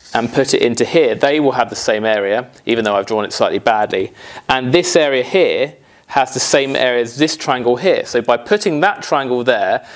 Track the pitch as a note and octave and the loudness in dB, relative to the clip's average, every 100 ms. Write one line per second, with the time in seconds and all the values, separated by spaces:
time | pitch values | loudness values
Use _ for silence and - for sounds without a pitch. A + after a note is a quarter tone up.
0 | - A2+ A#2 C#3 C3+ - A#2+ A2+ A2+ E3 | -6 -4 -2 0 0 2 0 0 0 2
1 | C3+ A2 C#3 D3+ C#3 B2 A2+ G#2 - G#2+ | 2 2 0 2 0 0 -2 -4 -2 -2
2 | A2 G#2+ G2 A2 B2 - - A#2 G#2+ G2+ | 0 0 0 -2 -4 -8 -4 0 0 0
3 | G2 A2 G2+ - F#2+ F#2+ A#2+ G#2+ G#2+ F#2 | 0 -2 -2 -2 -2 0 0 0 0 -2
4 | G2 - - - - C3 B2+ E3 F3 E3+ | -4 -10 -20 -10 -2 -2 2 2 4 2
5 | D3 C3+ B2 F#3+ C#3 E2+ C#3+ - _ _ | 2 0 0 2 2 0 -4 -8 _ _
6 | - C#3 C3 B2+ - D3 C3+ C3+ B2+ A#2+ | -4 -2 0 -2 0 0 0 0 0 0
7 | A#2 C3+ D#3 D#3 - B2+ A#2+ A#2+ F#3+ D3+ | -2 0 -2 -2 -2 0 0 0 2 0
8 | - B2 A#2 A#2+ - G#3 G#3 D3 F#3+ - | 0 -2 0 0 0 -2 0 0 0 0
9 | - D3+ C3+ B2 A#2+ A2+ F#2+ A#2 - | -2 -2 0 -2 0 0 0 -2 -4